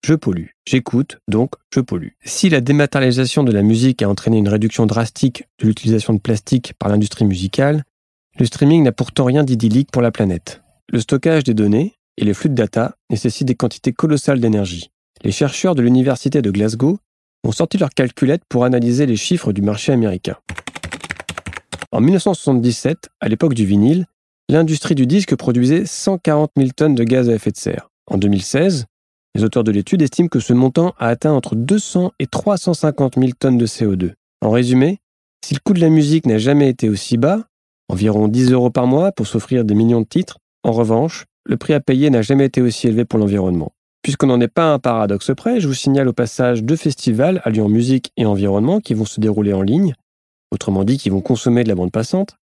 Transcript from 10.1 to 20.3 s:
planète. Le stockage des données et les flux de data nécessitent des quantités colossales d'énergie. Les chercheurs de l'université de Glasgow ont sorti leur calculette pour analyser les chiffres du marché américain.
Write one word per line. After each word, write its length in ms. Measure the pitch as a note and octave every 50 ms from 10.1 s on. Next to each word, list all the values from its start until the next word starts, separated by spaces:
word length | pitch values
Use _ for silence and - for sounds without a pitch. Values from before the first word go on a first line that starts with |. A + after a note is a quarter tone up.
planète. 540 | G#2+ - A2+ G2 F2+ E2+ _ - - - _ _ _ _ _ _ -
Le 60 | A#2
stockage 460 | A2+ - - C3+ - E3+ D#3+ D#3+ C#3
des 100 | B2 A#2
données 400 | G#2+ G#2+ G2+ G#2 A2 D#3 G#3 _ _ _ _ _
et 80 | - A2
les 100 | G#2 G2+
flux 160 | - - D#3
de 40 | C#3
data 420 | A#2+ A2 G2+ - A2+ A#2 - - _ _ _
nécessitent 380 | - G#2+ - B2 A2 - C#3+
des 80 | B2+ B2+
quantités 380 | - - A#2+ - - _ C3 A#2+
colossales 480 | _ - D#3+ D3+ C#3+ - - C#3+ C3
d'énergie. 500 | A#2 A#2 G#2+ G#2+ G2+ F#2 F2 E2+ E2 - _ _ _ _ _ _ -
Les 100 | A2 G2
chercheurs 440 | - D3+ C#3 - - - F#3+ F3
de 60 | C#3 A#2+
l'université 600 | A#2+ B2 B2+ B2+ C3+ C3 A#2+ - C#3 B2+ D3+ B2
de 80 | G#2
Glasgow 480 | F#2+ G2+ G#2 A2 A2 A2+ B2+ C#3+ F3+ G#3 _ _ _ _ _ _ _ _ _
ont 80 | A#2 G#2+
sorti 260 | - E3+ E3 - G3+
leur 120 | F3+ C#3+
calculette 520 | _ - C3+ B2 - - - B2+ C#3+ F3+ _ _
pour 160 | - B2 B2
analyser 420 | B2 B2+ B2 A#2 A#2+ A#2+ B2 D3
les 100 | C3+ A2+
chiffres 360 | G#2 - - F3+ E3+ - - G2+
du 100 | G2 G2+
marché 300 | G#2 G#2+ G#2 - - C#3
américain. 440 | B2 A2+ G#2+ F#2 F2+ _ -